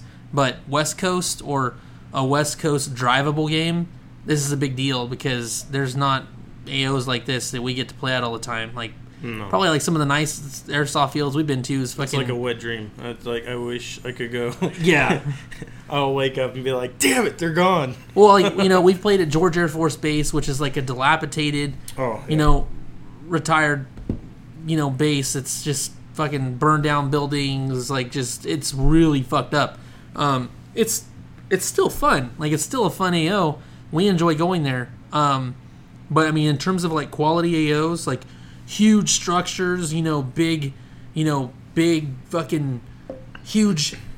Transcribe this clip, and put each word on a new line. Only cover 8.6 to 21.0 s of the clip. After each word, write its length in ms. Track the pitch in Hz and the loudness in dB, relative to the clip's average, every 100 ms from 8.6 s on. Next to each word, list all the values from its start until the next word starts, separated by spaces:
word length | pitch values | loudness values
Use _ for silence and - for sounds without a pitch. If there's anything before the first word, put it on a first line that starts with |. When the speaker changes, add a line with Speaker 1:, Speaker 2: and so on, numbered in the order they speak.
| 113 | -6
Speaker 1:
Like, 200 | 120 113 - - - | -8 -10 -12 -20 -12
Speaker 2:
No. 260 | 120 110 101 | -10 -8 -2
Speaker 1:
probably, 200 | 185 185 | 0 2
like, 120 | 151 | 2
some 140 | - | 2
of 40 | 160 | 2
the 60 | |
nicest 600 | 143 147 151 - 147 - - | 2 2 0 -6 -12 -14 -4
airsoft 440 | 147 143 156 135 | -2 0 2 0
fields 240 | 147 143 | 0 0
we've 100 | 143 | 0
been 160 | 151 131 | 0 -2
to 100 | 123 | -2
is 60 | 135 | -2
Speaker 2:
It's 120 | 127 | -2
Speaker 1:
fucking 260 | - 135 139 | -4 -4 -2
Speaker 2:
like 80 | 123 | -2
a 60 | |
wet 240 | 120 123 117 | -2 -4 -4
dream. 300 | 117 113 107 127 | -6 -8 -10 -12
It's 220 | 123 117 | -12 -10
like, 220 | 120 117 120 | -6 -6 -6
I 80 | |
wish 440 | 123 120 120 120 - | -6 -6 -6 -8 -10
I 100 | 123 | -8
could 180 | 123 120 | -6 -4
go. 220 | 120 120 120 180 | -4 -4 -2 -4
<laughs> 120 | 180 | 0
Speaker 1:
Yeah. 400 | 170 151 127 143 143 135 - - - - - | 4 4 4 0 -4 -8 -10 -14 -14 -16 -6
Speaker 2:
I'll 240 | 143 139 | -2 0
wake 220 | 135 135 135 | 2 0 0
up 180 | 127 | -4
and 80 | 131 | -4
be 80 | 127 | -4
like, 280 | 127 127 - | -2 -4 0
"Damn 260 | 285 262 196 | 2 2 0
it, 100 | - | -2
they're 140 | 165 | -2
gone." 420 | 160 180 180 131 117 - | 2 4 2 0 -6 -2
Speaker 1:
Well, 140 | 190 208 | 6 8
like, 260 | 196 190 | 8 6
you 140 | 175 190 | 4 4
know, 100 | 185 | 6
we've 220 | 175 180 | 6 6
played 180 | 208 196 | 4 4
at 80 | 160 | 4
George 300 | 156 175 170 | 2 2 2
Air 100 | 170 | 0
Force 300 | 160 160 - | 2 0 0
Base, 340 | 156 151 139 | 0 0 0
which 140 | 151 135 | 0 0
is, 140 | 135 | 0
like, 160 | 143 147 | -2 -2
a 40 | |
dilapidated, 920 | 131 123 | -4 0